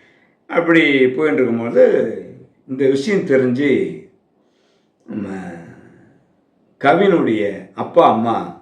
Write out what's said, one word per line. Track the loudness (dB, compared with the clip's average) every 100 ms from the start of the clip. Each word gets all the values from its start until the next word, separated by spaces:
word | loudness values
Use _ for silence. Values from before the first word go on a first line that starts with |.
| _ _ _ _ -8
அப்படி | -2 2 2 4 2 2
போயின்னு | 2 0
இருக்கும்போது | 0 0 -2 -2 4 4 4 -2 -6 -14 -20 -20 _ -12
இந்த | -2 0
விஷயம் | 0 0 -2 0
தெரிஞ்சு | 0 0 0 0 0 -2 -8 -18 _ _ _ _ _ _ _ _ _ -14
நம்ம | -10 -10 -10 -14 -16 -18 -20 -20 -20 _ _ _ _ _ _ _ -4
கவினுடைய | 2 2 4 2 2 -2 -4 -6 -12
அப்பா | -12 -2 4 4
அம்மா | 4 -2 -4 -6 -14